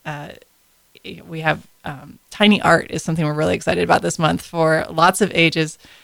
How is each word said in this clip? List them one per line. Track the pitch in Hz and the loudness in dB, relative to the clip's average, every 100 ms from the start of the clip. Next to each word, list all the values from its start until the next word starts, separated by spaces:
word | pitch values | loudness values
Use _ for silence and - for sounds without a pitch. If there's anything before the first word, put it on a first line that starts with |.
| 156 | -14
Uh, | 147 147 - _ _ _ _ _ _ - 170 160 | -12 -14 -18 _ _ _ _ _ _ -18 -18 -14
we | 160 | -4
have, | 156 151 - _ | -2 -2 -4 _
um, | - 139 147 - _ | -14 -14 -16 -20 _
tiny | - 208 208 | 2 4 6
art | - 165 - | 4 2 2
is | 170 | -8
something | - 160 151 | -4 -2 -2
we're | |
really | 151 180 180 | 0 -2 -2
excited | - 175 | -2 -2
about | 170 170 | 2 2
this | 170 156 | 0 0
month | 160 175 | 0 0
for | - 170 160 160 - | -4 -2 2 0 -2
lots | 160 170 185 | 2 2 4
of | 185 - | 0 2
ages. | 165 160 156 - - - | 0 0 -4 -6 -20 -20